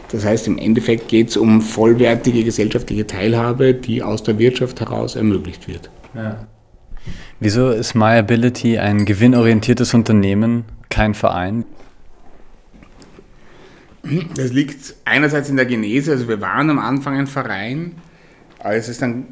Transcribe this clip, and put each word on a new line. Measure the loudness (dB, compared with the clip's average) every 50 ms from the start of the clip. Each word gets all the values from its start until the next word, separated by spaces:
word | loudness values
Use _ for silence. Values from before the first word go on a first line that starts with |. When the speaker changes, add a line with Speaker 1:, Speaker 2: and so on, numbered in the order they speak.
| -14 -8
Speaker 1:
Das | -6 -4 0
heißt, | 0 0 0 0
im | -2 -4
Endeffekt | -2 0 2 2 2 2 2 0 0 0 0
geht's | 2 2 2 2 2
um | 2 4 6 4 4
vollwertige | 4 0 0 2 4 4 6 6 4 2 2 2 0 0 0 2 0
gesellschaftliche | 0 0 0 -2 0 0 -4 -4 -4 -4 -4 -4
Teilhabe, | -4 -6 -4 -2 0 0 0 0 -2 0 2 4 4 2
die | 2 0 -4 -4 -4 -2
aus | -4 -4 -4 -2
der | -2 0 4
Wirtschaft | 4 2 2 2 -4 -4 -4 -8
heraus | -8 -6 -4 -6 -6 -6 -4
ermöglicht | -2 0 0 0 0 -2 -6 -12 -14 -14 -14
wird. | -14 -14 -16 -18 -20 -20 -20 -18 -14
Speaker 2:
Ja. | -10 -10 -10 -10 -10 -14 -18 -20 _ _ _ _ -20 _ -14 -14 -12 -10 -10 -12 -12 -12 -16 -12 -4
Wieso | -2 0 2 2 2 2
ist | 2 0 -2 -2 0
My | 2 4 4 4 4
Ability | 4 2 2 2 2 0 0 0 0 0 0 2
ein | 0 0 2 2 2
gewinnorientiertes | 2 2 4 6 6 6 6 6 4 4 4 4 2 2 2 2 2 2
Unternehmen, | 2 4 4 4 4 4 2 2 2 0 0 0 -2 -4 -8 -14 -18 -12 -6
kein | -2 0 0 0 0
Verein? | 0 0 0 0 0 -4 -4 -4 -6 -6 -8 -12 -20 -20 -20 -20 -20 -20 -20 -20 -20 -20 -20 -20 -20 -20 -20 -20 -20 -20 _ -20 -20 -20 -20 -20 -20 -20 -20 -20 -20 -20 -20 -20 -20 -20 -20 -20 -20 -20 -20 -20 -20 -20 -20 -20 -14 -8 -4 -4 -4 -4 -4 -6
Speaker 1:
Das | -4 -4 0 0
liegt | 0 0 -2 -4 -14 -18 -18 -18 -10 -6
einerseits | -2 0 2 2 2 0 -2 -2 -2
in | 0
der | 0 0
Genese, | 0 0 -2 -2 -2 -2 -2 0 0 -2
also | -2 -2 -4
wir | -4 -4
waren | -4 -4 -2 0 0 0
am | 0 0
Anfang | -2 -2 -4 -4 -4 -4 -2
ein | -2 -4
Verein, | -4 -4 -6 -6 -6 -6 -6 -6 -6 -8 -8 -8 -10 -14 -18 -20 -20 -20 _ _ -20 -20 _ _ _ -20 -12
als | -6 -4 -4 -4 -4
es | -6 -6 -4
dann | -4 -4 -4 -6 -8 -12